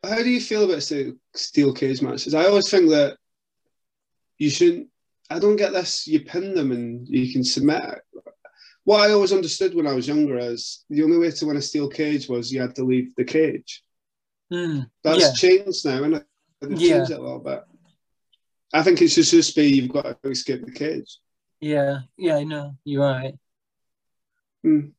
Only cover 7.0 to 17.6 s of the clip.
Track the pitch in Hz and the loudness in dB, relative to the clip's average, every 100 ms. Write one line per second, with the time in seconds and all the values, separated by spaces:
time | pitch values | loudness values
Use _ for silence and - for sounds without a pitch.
7 | 123 131 127 135 127 - 143 160 - - | -4 -2 0 -2 -2 0 0 0 -6 -14
8 | _ - - _ - _ _ _ - 208 | _ -20 -20 _ -20 _ _ _ 2 4
9 | 208 208 190 190 165 - 190 170 147 131 | 6 4 2 0 -2 -4 -2 0 -2 -2
10 | 123 151 147 123 123 120 - - _ 147 | -2 0 0 -2 -6 -8 -12 -16 _ 0
11 | 156 170 170 - 151 143 139 151 139 143 | 2 2 2 -2 -4 -4 -4 -4 -4 -4
12 | 151 147 131 123 120 131 123 131 127 127 | -2 -2 -4 -6 -4 -6 -6 -4 0 0
13 | 127 - 127 160 156 - - - _ _ | -2 -4 -2 0 0 -2 -12 -20 _ _
14 | _ _ _ _ _ 175 175 147 123 _ | _ _ _ _ _ -6 -4 -6 -8 _
15 | 156 165 151 123 185 185 202 - - 131 | 0 4 2 4 4 4 2 -6 -4 -2
16 | 151 156 - _ _ _ - 180 175 147 | -2 -2 -6 _ _ _ -10 0 2 4
17 | 131 - - 127 - 131 | 0 -6 -10 -12 -10 -10